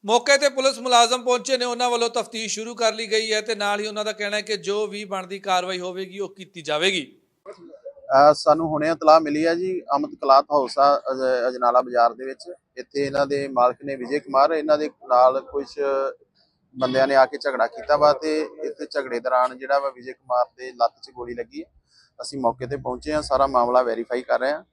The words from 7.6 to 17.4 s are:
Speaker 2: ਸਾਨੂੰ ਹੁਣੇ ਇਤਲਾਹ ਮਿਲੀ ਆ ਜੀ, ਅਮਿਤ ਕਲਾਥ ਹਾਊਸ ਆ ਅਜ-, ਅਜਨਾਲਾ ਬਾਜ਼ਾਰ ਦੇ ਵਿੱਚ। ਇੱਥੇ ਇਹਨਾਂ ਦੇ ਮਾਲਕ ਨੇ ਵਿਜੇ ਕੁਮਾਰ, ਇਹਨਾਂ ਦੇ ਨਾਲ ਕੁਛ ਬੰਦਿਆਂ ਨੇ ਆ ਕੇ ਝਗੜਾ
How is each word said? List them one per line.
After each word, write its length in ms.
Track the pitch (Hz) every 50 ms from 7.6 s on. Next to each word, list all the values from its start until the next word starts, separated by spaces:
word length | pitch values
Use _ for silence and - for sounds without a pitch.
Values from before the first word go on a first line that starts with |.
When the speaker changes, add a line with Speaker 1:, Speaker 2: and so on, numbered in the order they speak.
| - - - - _ - - - - - 135 135 147 151 147
Speaker 2:
ਸਾਨੂੰ 340 | - - 156 147 160 165
ਹੁਣੇ 220 | 156 151 147 147 160
ਇਤਲਾਹ 300 | 165 147 156 156 156 165
ਮਿਲੀ 260 | 160 147 143 151 160
ਆ 80 | 165 170
ਜੀ, 280 | 170 185 185 185 180 - - 139
ਅਮਿਤ 240 | 143 151 - - _
ਕਲਾਥ 240 | - 139 135 135 139 _
ਹਾਊਸ 280 | 147 147 131 117 - 143
ਆ 220 | 139 143 143 - - 127
ਅਜ-, 380 | 135 131 131 127 127 123 117 127
ਅਜਨਾਲਾ 320 | 127 123 123 120 120 127
ਬਾਜ਼ਾਰ 320 | 127 123 123 120 117 120 113
ਦੇ 120 | 117 131
ਵਿੱਚ। 280 | 135 135 _ - 175 180 _ _ _ _
ਇੱਥੇ 280 | 127 123 _ - 143 143
ਇਹਨਾਂ 220 | 139 135 139 143
ਦੇ 200 | 139 143 143 139
ਮਾਲਕ 300 | 139 131 123 123 127 123 _ 139
ਨੇ 100 | 143 139
ਵਿਜੇ 240 | 127 123 117 139 147
ਕੁਮਾਰ, 320 | - 139 135 135 139 156
ਇਹਨਾਂ 260 | 165 156 147 156 151
ਦੇ 100 | 147 151
ਨਾਲ 540 | 131 _ _ - 135 127 123 127 127 131 135
ਕੁਛ 380 | 127 - - 143 139 131 - 147 143 139 139 135 135 135 - _ _ _ _ _ _ _ _ _ _ _ _ 127
ਬੰਦਿਆਂ 280 | 131 127 127 131 135
ਨੇ 80 | 139 139
ਆ 100 | 135 131
ਕੇ 120 | 127 147
ਝਗੜਾ 300 | 139